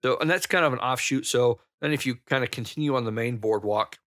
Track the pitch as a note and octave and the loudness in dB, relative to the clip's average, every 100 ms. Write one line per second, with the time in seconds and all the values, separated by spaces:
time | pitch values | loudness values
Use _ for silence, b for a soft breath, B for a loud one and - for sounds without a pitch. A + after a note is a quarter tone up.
0 | B2+ B2+ D#3+ F#3 - F#3 D#3 B2+ B2 B2+ | 0 2 2 0 2 2 2 2 -2 -2
1 | - C3+ - B2 B2 A#2 b - D3 D3 | 0 -2 0 2 2 2 b -6 -2 -2
2 | C3+ B2 - C3+ B2 - A2 - D3 C3 | -2 -6 -2 -2 -2 -6 -8 -4 0 0
3 | A2+ A2 A#2 A#2+ G#2+ G#2+ G#2 G#2 A2 - | 0 -2 -2 -2 0 0 2 0 -2 -6